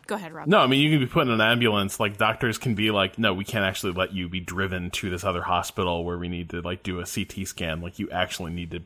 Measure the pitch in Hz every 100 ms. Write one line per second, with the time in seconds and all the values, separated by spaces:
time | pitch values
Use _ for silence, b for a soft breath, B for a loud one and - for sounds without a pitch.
0 | - 214 165 160 147 202 127 135 151 151
1 | 123 - 127 110 110 120 117 101 98 -
2 | 107 101 110 113 120 107 131 101 107 104
3 | 95 - 110 92 98 110 95 92 101 87
4 | 92 95 90 92 87 92 95 90 87 -
5 | 98 87 98 87 87 87 85 - 90 85
6 | 87 87 87 87 82 87 87 90 95 90
7 | 85 107 92 - 95 - 85 80 87 -
8 | 101 90 92 - 85 87 85 85